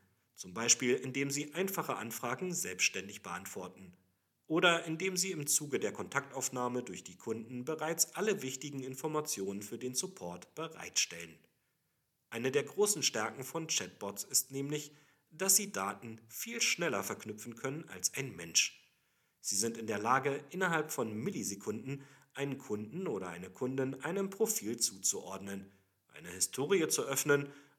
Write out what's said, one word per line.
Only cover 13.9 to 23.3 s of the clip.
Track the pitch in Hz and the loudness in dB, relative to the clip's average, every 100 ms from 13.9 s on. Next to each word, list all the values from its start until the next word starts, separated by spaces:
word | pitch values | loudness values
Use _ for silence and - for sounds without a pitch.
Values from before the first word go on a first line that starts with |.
| - 101 98 - | -4 -6 -6 2
ist | - - | 2 2
nämlich, | 135 139 147 147 - _ _ _ | -4 -2 -4 -4 -16 _ _ _
dass | 156 190 208 | -2 4 6
sie | 196 | 4
Daten | 98 98 104 117 110 - | -2 -2 -2 -10 -12 -14
viel | - 226 233 | -10 -8 0
schneller | - - 170 101 | 2 4 2 2
verknüpfen | 98 104 110 107 120 113 | 0 -4 -6 -8 -8 -4
können | 135 151 - | -4 -4 -8
als | 95 - - | -2 -2 -2
ein | 135 87 | -6 -6
Mensch. | 85 - - - _ _ _ _ _ _ | 2 4 4 -2 _ _ _ _ _ _
Sie | - 98 | -2 0
sind | 113 113 | 0 0
in | 110 | -2
der | 104 | 2
Lage, | 110 131 139 139 - | 6 6 6 0 -4
innerhalb | 180 180 160 151 | 0 2 2 0
von | - 113 | -2 -2
Millisekunden | 107 160 170 104 98 - 110 135 139 - - _ | 0 -2 -2 -4 -2 -4 -4 -4 -6 -8 -20 _
einen | - 139 131 | -4 -4 -4
Kunden | - 104 110 165 180 | -4 -4 -4 -4 -2
oder | 104 | -2
eine | 90 | -4